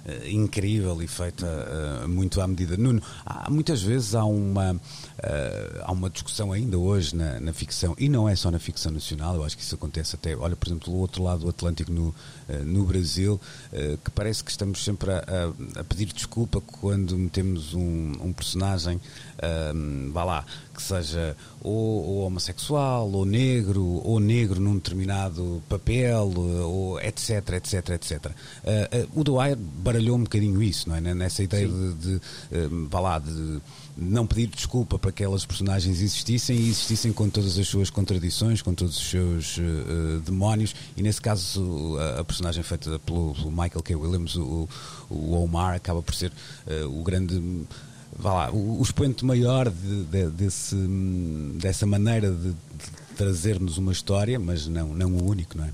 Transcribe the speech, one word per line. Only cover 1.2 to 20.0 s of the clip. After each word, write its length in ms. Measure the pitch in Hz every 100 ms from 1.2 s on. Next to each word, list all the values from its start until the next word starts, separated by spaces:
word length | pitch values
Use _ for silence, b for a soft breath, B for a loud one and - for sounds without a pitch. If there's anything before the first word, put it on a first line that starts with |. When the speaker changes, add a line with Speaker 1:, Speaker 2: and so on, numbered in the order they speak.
| 90 - 90
Speaker 1:
eh, 600 | 78 60 78 76 65 69
muito 320 | 90 95 98
à 80 | 92
medida. 280 | 90 87 92
Nuno, 240 | 127 113 B B
há, 240 | - - -
muitas 320 | 147 151 135
vezes 360 | 95 127 107 113
há 80 |
uma 540 | 107 104 101 98 95 87 B B B -
eh, 580 | - 71 64 50 92 -
há 80 | -
uma 180 | 92 92
discussão 420 | - - - 101
ainda 240 | 95 123 92
hoje 360 | 90 101 78
na, 240 | 85 80 60
na 140 | 76
ficção, 420 | 78 - - 90 78
e 100 | 139
não 200 | 127 107
é 60 |
só 160 | 95 92
na 80 | 85
ficção 320 | - - 85
nacional, 460 | 78 - 78 80 85
eu 80 |
acho 120 | 76 -
que 60 |
isso 120 | - 71
acontece 380 | 78 82 - -
até, 200 | - 60
olha, 200 | 80 85
por 100 | -
exemplo, 240 | 82 87
do 60 | 92
outro 240 | 92 -
lado 180 | 90 87
do 60 | 85
Atlântico 440 | 80 87 80 82
no, 220 | 85 82 B B B B
eh, 100 | 73
no 200 | 73 95
Brasil, 560 | 92 92 82 73 98 101 B B B
eh, 240 | - 73 76
que 60 | -
parece 320 | - 104 110
que 80 | -
estamos 320 | - 98 95
sempre 260 | - 101 95
a, 60 | 92 - 92 85 - - -
a, 40 |
a 40 |
pedir 220 | - 90 101
desculpa 540 | - - 113 120 -
quando 560 | - - 98 101 92 92
metemos 560 | 92 98 95 90 76
um, 380 | 85 87 82 80 71
um 120 | 92
personagem, 680 | 85 - 92 98 95 85 87 B B B B
ehm, 680 | 85 80 78 80 76 69